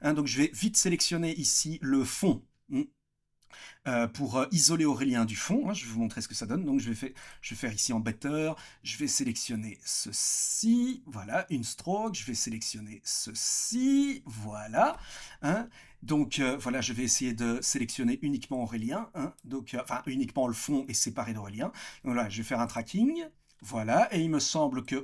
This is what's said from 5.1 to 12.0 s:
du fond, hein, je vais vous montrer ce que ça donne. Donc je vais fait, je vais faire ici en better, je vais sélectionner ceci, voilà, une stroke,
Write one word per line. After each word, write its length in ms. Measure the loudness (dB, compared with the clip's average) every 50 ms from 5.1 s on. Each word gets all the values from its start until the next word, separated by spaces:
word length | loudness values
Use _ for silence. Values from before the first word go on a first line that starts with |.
| 4 4 2
du 100 | 2 0
fond, 320 | -4 0 2 2 2 2 0
hein, 60 | -2
je 100 | -4 -6
vais 60 | -4
vous 100 | -2 -2
montrer 220 | -2 0 -2 -6
ce 60 | -8 -6
que 60 | -6
ça 120 | -8 -4
donne. 180 | -2 -2 -2 0
Donc 160 | 2 2 2
je 80 | 2 0
vais 60 | -4
fait, 200 | -4 -4 -8 -10 -12 -18 -18 -18 -14
je 80 | -10 -10 -8
vais 60 | -4
faire 140 | -4 -4 -2
ici 180 | 0 0 0
en 80 | 0 0
better, 520 | 0 -2 -4 -4 -4 -2 -2 0 0 -2 -2 -6 -10 -20 -20 _ -10
je 120 | -10 -6
vais 120 | -4 -2 0
sélectionner 680 | 0 0 0 0 -2 -2 -4 -4 -4 -4 -4 -6 -10 -12 -6
ceci, 1200 | -4 -4 -2 -2 -4 -2 -2 0 0 0 0 0 0 0 2 4 4 4 4 4 0 -2 -6 -10
voilà, 400 | -12 -10 -10 -8 -2 -2 -2 -2 0
une 140 | -2 -2 -2
stroke, 500 | -4 -8 -8 -4 -2 -2 0